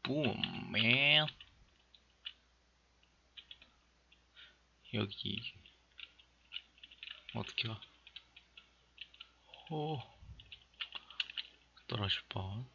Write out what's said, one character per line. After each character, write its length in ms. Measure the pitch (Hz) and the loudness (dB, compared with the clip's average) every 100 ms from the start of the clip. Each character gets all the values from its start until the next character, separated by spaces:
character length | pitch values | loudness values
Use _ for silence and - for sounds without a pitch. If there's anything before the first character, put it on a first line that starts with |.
붐, 320 | - 143 135 - - - - | 2 4 4 2 -2 -4 -2
맨. 520 | 104 113 131 143 151 151 - - - - - _ - _ _ - - _ _ _ _ _ _ _ _ _ - - - - _ _ _ _ - _ - - - _ _ - | 2 6 8 8 8 6 -2 -20 -20 -20 -20 _ -20 _ _ -14 -14 _ _ _ _ _ _ _ _ _ -20 -20 -20 -20 _ _ _ _ -20 _ -20 -20 -20 _ _ -4
여기. 480 | 110 104 - 101 101 120 - - - _ - - - - _ _ - - - - - - - - | 0 0 -2 -4 -4 -6 -10 -20 -20 _ -18 -18 -18 -20 _ _ -12 -12 -20 -20 -14 -12 -12 -6
어떻게 360 | 117 104 - 113 | -6 -4 -2 -2
가? 100 | 110 - - - - - - - - - _ _ - - - - - - - - | -4 -10 -20 -20 -20 -20 -20 -20 -20 -20 _ _ -16 -16 -16 -20 -20 -20 -20 -6
오. 320 | 156 151 151 - - - - - - - - - - - - - - - - _ - - | -2 0 -2 -4 -16 -16 -16 -16 -18 -18 -10 -8 -8 -14 -4 -4 -4 -10 -14 _ -20 -4
떨어질 320 | 117 98 - - | 0 2 0 0
뻔. 400 | - 95 101 127 | -4 -2 -4 -8